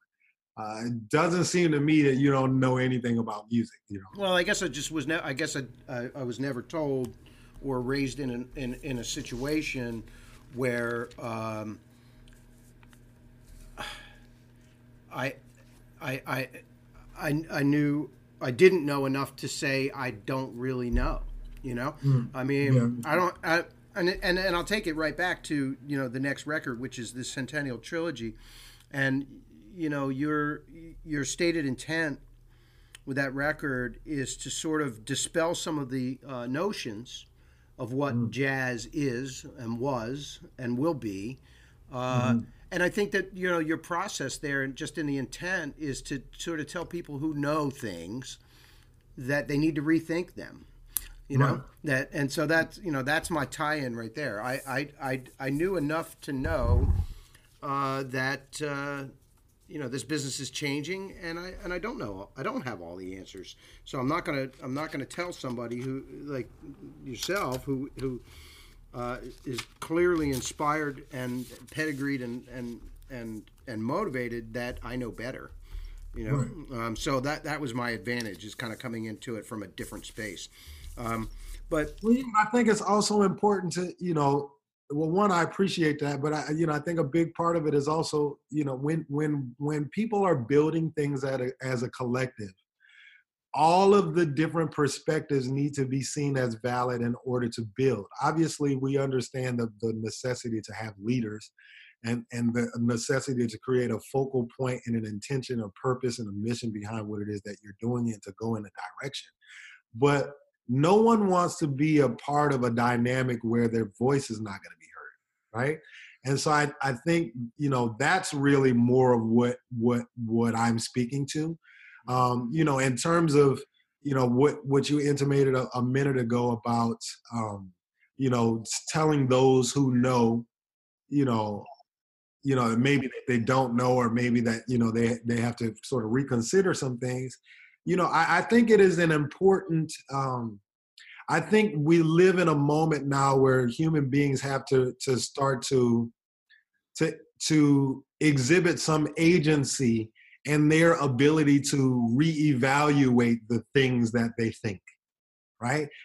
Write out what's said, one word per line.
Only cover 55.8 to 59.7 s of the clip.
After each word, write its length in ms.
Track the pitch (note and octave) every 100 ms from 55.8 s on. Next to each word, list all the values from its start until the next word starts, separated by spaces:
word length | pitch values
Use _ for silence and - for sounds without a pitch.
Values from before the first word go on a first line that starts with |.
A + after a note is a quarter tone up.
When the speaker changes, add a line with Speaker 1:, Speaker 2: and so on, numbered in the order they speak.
| C#3+ D#3+ D#3+ -
Speaker 2:
to 120 | -
know, 580 | C3+ D3+ D#3 A#2 - - - - - - - _ _
uh, 420 | D3 C#3 C#3 C3+ C3+
that, 520 | C3 C3 C#3 - -
uh, 440 | D3+ C#3 C#3+ C#3+ C3+ - _ _ _ _
you 100 | -